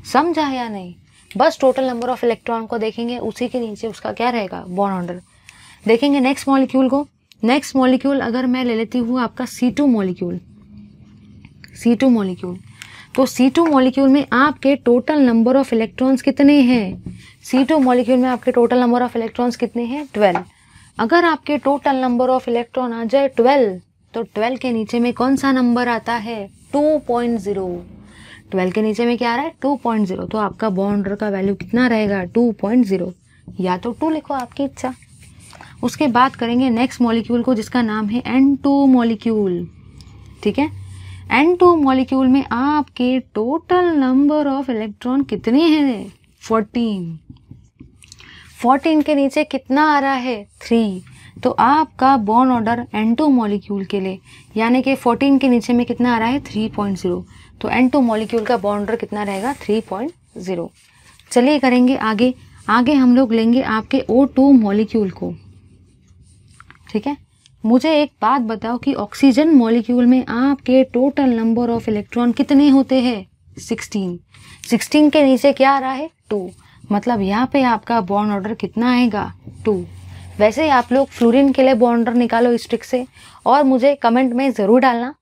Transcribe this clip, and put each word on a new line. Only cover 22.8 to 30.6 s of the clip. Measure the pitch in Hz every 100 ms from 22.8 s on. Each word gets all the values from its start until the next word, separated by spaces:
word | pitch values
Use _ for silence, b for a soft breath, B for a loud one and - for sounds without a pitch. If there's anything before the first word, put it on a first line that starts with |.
| 247
आ | 233
जाए | 226 269 277
ट्वेल्व, | 269 233 285 226 185 _ _ _
तो | 233
ट्वेल्व | 226 208 226 262
के | 262
नीचे | 226 214 240
में | 240
कौन | - 254 269
सा | 269
नंबर | 262 247 240 247
आता | 226 233 233
है? | 214 226 196 _ -
टू | 285 302 302 -
पॉइंट | 240 240 233
ज़ीरो। | 190 196 185 175 175 - B B B B B
ट्वेल्व | 190 185
के | 202
नीचे | 214 214 240
में | 240
क्या | 240
आ | 240
रहा | 311
है? | -
टू | 269 285
पॉइंट | 240 220 196
ज़ीरो। | 180 180
तो | 226
आपका | 202 -